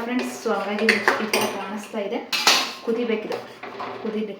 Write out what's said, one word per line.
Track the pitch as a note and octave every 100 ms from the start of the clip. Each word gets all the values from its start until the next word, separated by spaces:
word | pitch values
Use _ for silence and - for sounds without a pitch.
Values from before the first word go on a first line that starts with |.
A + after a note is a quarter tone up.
| A#3
ಫ್ರೆಂಡ್ಸ್, | B3 - -
so | A3 G3
ಹಂಗಾಗಿ | G3 G#3+ A3 G#3+ - - G#3+
ಈ |
ಥರ | G#3+ G#3+ G3+
ಕಾಣಿಸ್ತಾ | G3 G#3+ - A3 G3+
ಇದೆ. | B3+ - - - - - - A#3
ಕುದಿಬೇಕಿದು, | A#3 A#3 G#3 E3+ - - - - - - -
ಕುದೀಲಿ. | G#3+ G#3+ G#3